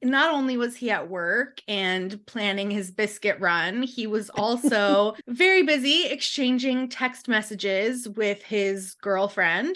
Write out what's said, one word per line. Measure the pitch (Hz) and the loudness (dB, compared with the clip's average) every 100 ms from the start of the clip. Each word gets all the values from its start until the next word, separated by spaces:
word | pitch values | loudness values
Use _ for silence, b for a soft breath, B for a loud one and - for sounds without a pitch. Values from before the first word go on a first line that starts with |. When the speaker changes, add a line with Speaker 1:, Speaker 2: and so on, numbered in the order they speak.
Speaker 1:
not | 254 269 320 | 0 2 4
only | 294 262 247 | 2 0 0
was | 240 240 | -2 -4
he | 240 | -2
at | 196 165 | -2 -2
work | 180 170 214 262 - - | -4 0 0 -2 -6 -6
and | 202 190 185 185 208 - | -2 0 0 -4 -8 -10
planning | 233 208 196 202 | -4 -2 0 -2
his | 208 185 | -2 -4
biscuit | 185 208 208 208 - | -2 -4 -2 -2 0
run, | 185 170 170 220 | 2 2 0 -2
he | 254 247 220 | -4 -4 -4
was | 214 196 | -4 -4
also | - 214 247 285 220 202 196 208 214 | -2 0 0 0 2 4 4 4 0
Speaker 2:
<laughs> | - | -6
Speaker 1:
very | 247 359 381 | 2 4 6
busy | 294 294 269 311 339 | 4 2 2 2 0
exchanging | 240 - - 254 254 262 254 254 | -2 -4 -2 0 0 0 -2 -2
text | - 254 247 - | -4 -4 -4 -2
messages | 220 214 208 202 190 220 254 240 | -2 -2 -4 -2 0 0 -2 -6
with | 208 214 202 | -2 -2 -2
his | - 214 196 196 190 - | -2 -2 0 -2 -6 -8
girlfriend | 202 190 196 202 175 170 277 | -2 0 0 2 2 2 0